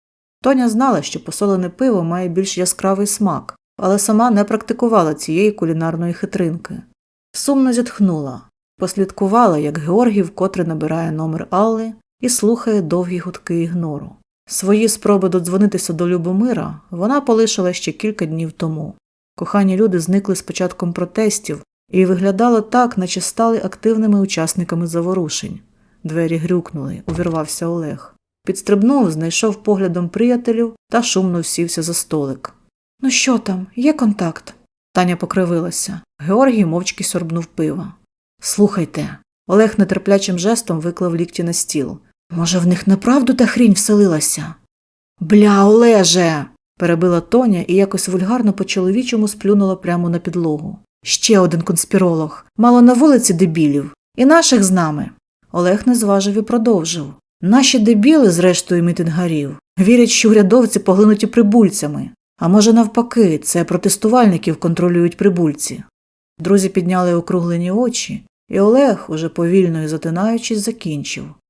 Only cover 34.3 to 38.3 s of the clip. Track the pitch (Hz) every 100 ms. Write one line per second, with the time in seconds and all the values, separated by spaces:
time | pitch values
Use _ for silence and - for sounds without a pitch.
34.3 | - - - _ _ _ 185 180 170 175
35.3 | 190 175 170 170 - - 165 _ _ 151
36.3 | 214 269 220 170 170 180 - - 180 165
37.3 | 170 165 - 156 165 196 - _ _ _